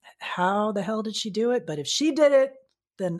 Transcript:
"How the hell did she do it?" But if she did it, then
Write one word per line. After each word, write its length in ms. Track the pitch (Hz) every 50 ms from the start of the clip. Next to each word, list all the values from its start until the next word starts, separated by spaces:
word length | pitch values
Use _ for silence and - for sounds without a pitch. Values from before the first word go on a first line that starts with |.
| _ - - _
"How 540 | - - - - 180 185 202 208 214 214
the 100 | 202 208
hell 220 | 185 185 220 220 214
did 120 | 220 202
she 140 | - - 220
do 220 | 175 208 226 240
it?" 160 | 247 247 - 165
But 100 | 156 147
if 80 | 143 -
she 240 | - - 285 311
did 200 | 277 277 302 285
it, 220 | 277 269 262 269 - - _ _ _ _ _ _ _ _
then 220 | 190 180 170 175